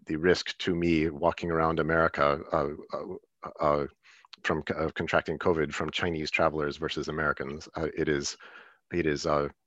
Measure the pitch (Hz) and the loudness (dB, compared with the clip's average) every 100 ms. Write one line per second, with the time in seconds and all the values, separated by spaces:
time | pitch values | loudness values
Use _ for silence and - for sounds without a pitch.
0 | - 78 87 85 - - - 85 85 80 | -6 2 4 4 2 -4 -2 0 4 4
1 | 80 71 82 - 87 82 80 80 78 82 | 2 0 0 0 -2 2 2 2 2 4
2 | 82 - 71 73 - 80 71 76 - 69 | 2 4 2 2 0 0 0 -4 -8 -8
3 | 82 92 - _ 92 - 78 73 69 - | -8 -12 -14 _ -14 -2 2 2 0 -8
4 | - - _ - - 78 - - 80 - | -20 -20 _ -8 -2 -2 -2 -2 -2 -2
5 | 82 82 - 76 95 80 73 - 78 - | 0 2 0 0 2 2 0 -2 -4 -2
6 | 90 80 76 - 82 76 73 71 78 - | -2 -2 -2 2 2 2 -2 -4 -4 -4
7 | 76 76 76 73 67 73 - - 80 - | -4 -2 -2 -2 -4 -8 -10 -6 -4 -2
8 | 78 73 71 - - - - _ _ 87 | 0 2 0 -8 -16 -20 -20 _ _ -2
9 | 78 73 82 76 71 - | 0 0 0 0 0 -6